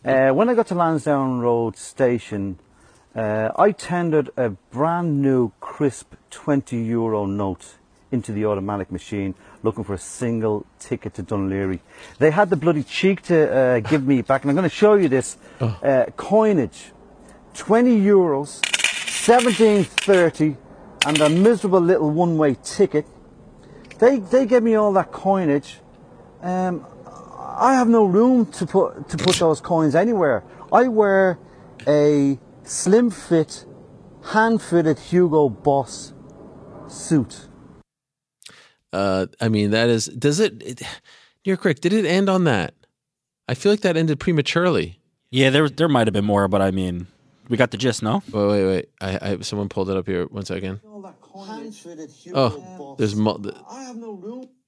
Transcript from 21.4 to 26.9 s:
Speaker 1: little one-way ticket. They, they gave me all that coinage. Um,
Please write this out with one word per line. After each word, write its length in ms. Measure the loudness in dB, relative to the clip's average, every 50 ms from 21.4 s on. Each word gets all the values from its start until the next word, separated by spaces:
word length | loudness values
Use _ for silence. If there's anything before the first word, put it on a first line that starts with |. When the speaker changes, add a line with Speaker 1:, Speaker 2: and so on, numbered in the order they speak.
| 4 4 4 2 0 2 2 2
Speaker 1:
little 280 | 4 4 2 2 2 0
one-way 460 | 0 0 0 0 2 2 2 0 0 -2 -8
ticket. 420 | -12 0 0 0 0 0 -4 -4 -4 -20 -20 -20 -20 -20 -20 -20 -20 -20 -20 -20 -20 -20 -20 -20 -20 -2 2
They, 200 | 4 4 4 2
they 260 | -2 0 2 2 2
gave 180 | 4 2 2 4
me 120 | 2 2
all 160 | 2 2 2 2
that 180 | 0 0 -2 -10
coinage. 640 | -6 -2 0 0 0 2 0 0 -2 -2 -8 -20 -20 -20 -20 -20 -20 -20 -20 -20 -20 -20 -20 -20 -12
Um, 440 | -8 -6 -4 -4 -4 -4 -6 -8 -12 -16